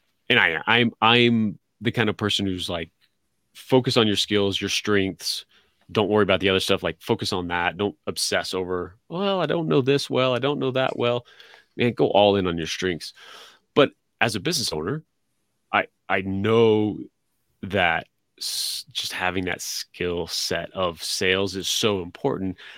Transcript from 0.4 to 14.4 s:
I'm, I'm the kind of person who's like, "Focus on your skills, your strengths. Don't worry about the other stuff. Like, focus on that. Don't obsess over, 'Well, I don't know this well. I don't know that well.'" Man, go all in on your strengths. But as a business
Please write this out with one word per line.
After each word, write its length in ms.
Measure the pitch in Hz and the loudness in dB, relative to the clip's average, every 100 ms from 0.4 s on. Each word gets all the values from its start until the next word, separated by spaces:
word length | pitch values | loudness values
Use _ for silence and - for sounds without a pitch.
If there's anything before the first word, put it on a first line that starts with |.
| 92 80 - | 4 2 2
I'm, 240 | 113 117 - | 4 2 2
I'm 560 | 110 120 120 117 107 - _ - | 4 6 4 4 0 -4 _ -8
the 120 | 113 | -4
kind 180 | 120 107 | 0 0
of 80 | 98 | 0
person 280 | 104 - 98 | -2 0 -2
who's 240 | 92 85 | -4 -6
like, 200 | 85 85 _ _ _ _ _ _ | -8 -8 _ _ _ _ _ _
"Focus 420 | - - 131 127 123 | -20 2 2 4 4
on 100 | 110 | 2
your 100 | 98 | 2
skills, 420 | - 104 98 95 | 0 0 0 0
your 100 | 98 | -4
strengths. 760 | - - 101 95 - - - - _ _ _ - | -4 0 0 0 -4 -8 -8 -10 _ _ _ -6
Don't 200 | - 98 | -2 2
worry 140 | 107 | 4
about 180 | 95 95 | 4 2
the 80 | 95 | 2
other 100 | 95 | 2
stuff. 240 | - 95 | 2 0
Like, 160 | 90 82 | -2 -4
focus 320 | - 113 107 | -4 -2 -2
on 160 | 95 87 | -4 -4
that. 300 | 87 87 85 | -2 -2 -2
Don't 180 | 101 - - | -4 -4 -10
obsess 480 | 85 - 95 85 | -6 -2 -2 -2
over, 440 | 92 90 92 87 - - | -6 -4 -6 -6 -14 -12
'Well, 320 | 165 196 190 | -6 -2 -2
I 40 | 151 | -2
don't 240 | 170 160 | -2 2
know 120 | 151 | 2
this 280 | 127 139 - | 2 0 0
well. 260 | 127 131 123 | 0 0 0
I 40 | |
don't 200 | 135 147 | -2 -2
know 120 | 131 | -2
that 260 | 127 131 - | -2 -2 0
well.'" 280 | 120 120 - - - - _ - | -2 -2 -6 -20 -20 -20 _ -2
Man, 160 | 120 | 0
go 140 | - 143 | 2 2
all 260 | 98 104 101 | 6 6 6
in 120 | 90 | 2
on 100 | 85 | -2
your 100 | 80 | -4
strengths. 460 | - 92 82 - - - - - _ _ - | -4 -4 -4 -8 -18 -20 -20 -20 _ _ 2
But 160 | 139 - _ - | 2 0 _ -2
as 160 | 117 | 0
a 40 | |
business 340 | 110 | 0